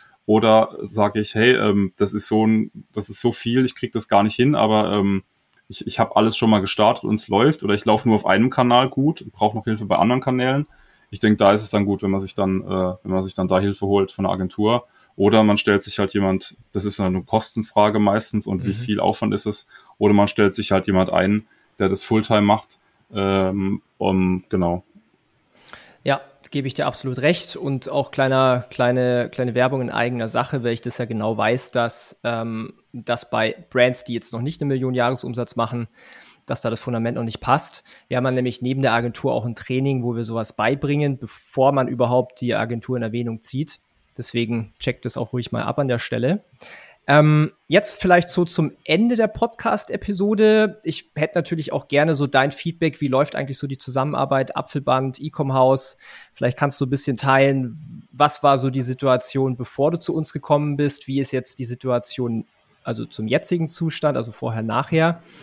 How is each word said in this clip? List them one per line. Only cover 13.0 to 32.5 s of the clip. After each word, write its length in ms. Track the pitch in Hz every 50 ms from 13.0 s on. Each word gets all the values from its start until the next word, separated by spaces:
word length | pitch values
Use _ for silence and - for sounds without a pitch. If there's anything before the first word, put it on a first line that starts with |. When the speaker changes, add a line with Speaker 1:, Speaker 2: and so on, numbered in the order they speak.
| -
Speaker 1:
wenn 80 | 101
man 120 | 95 92 92
sich 100 | 95 -
dann 140 | - 92
da 120 | 90 113 107
Hilfe 280 | 101 101 101 - 101
holt 240 | 98 101 101 98 -
von 140 | - - 95
einer 80 | 92 92
Agentur. 520 | 95 92 92 - - 104 110 120 120 - _ _ _ _ _ _
Oder 280 | - 98 104 113 110 107
man 140 | 104 104
stellt 240 | 104 - 107 101 98
sich 160 | - 101 -
halt 160 | - 101 95 -
jemand, 420 | 101 98 95 95 92 - - - - - _
das 140 | - 95 98
ist 140 | 101 - -
eine 240 | 98 92 92 92 -
Kostenfrage 760 | - - 110 - - - 113 110 - - 104 104 107 107 107
meistens 480 | 104 98 101 113 - - - 104 -
und 180 | 104 98 90 -
wie 40 | -
Speaker 2:
Mhm. 40 | 107
Speaker 1:
viel 260 | 113 120 113 104 -
Aufwand 340 | 92 98 104 - 110 104 101
ist 120 | 104 -
es, 220 | 107 104 - - _ - - _ _ _
oder 160 | _ 104 101 104
man 140 | 101 101
stellt 260 | 101 - - 104 98 -
sich 180 | - 104 -
halt 160 | 98 95 -
jemand 240 | 104 95 92 92 87
ein, 360 | 82 87 92 98 104 107 - _ _ _ _ _ _ -
der 100 | 98 95
das 140 | 98 - -
Fulltime 380 | - 113 110 107 - 113 104
macht, 380 | 104 104 104 - - _ - - _ _ _ _ _ _ 117
ähm, 680 | 101 98 98 98 98 95 92 98 101 95 98 101 - - _ _
um, 460 | _ 101 98 95 95 92 92 92 92 - _
genau. 340 | - 92 87 85 87 90 - _ _ - _ _ _ _ _ _ _ _ _ _ _ _ _ - - - - - _ _ _
Speaker 2:
Ja, 180 | 139 135 - - - _ _ _ _
gebe 180 | - 143 131
ich 60 | 135 -
dir 120 | - 143
absolut 340 | 139 - - - 131 123 123
recht. 340 | 131 151 170 - - - -
Und 340 | - 185 139 139 123 - -
auch 220 | 143 139 135 -
kleiner, 540 | - - 135 131 131 131 131 127 127 123 123 -
kleine, 600 | - - 123 123 127 127 123 123 123 120 120 -
kleine 260 | - - 123 123 110
Werbung 260 | 123 127 127 139 131
in 80 | 123 120
eigener 380 | - 107 117 123 127 120 113
Sache, 360 | 110 110 120 123 - - 131 117
weil 100 | 120 117
ich 80 | 113
das 160 | - 123 -
ja 80 | - 120
genau 320 | 113 113 107 107 110 113
weiß, 340 | 107 107 110 123 127 - -
dass, 480 | - 123 117 113 - - - - - - -
ähm, 500 | 120 117 113 113 117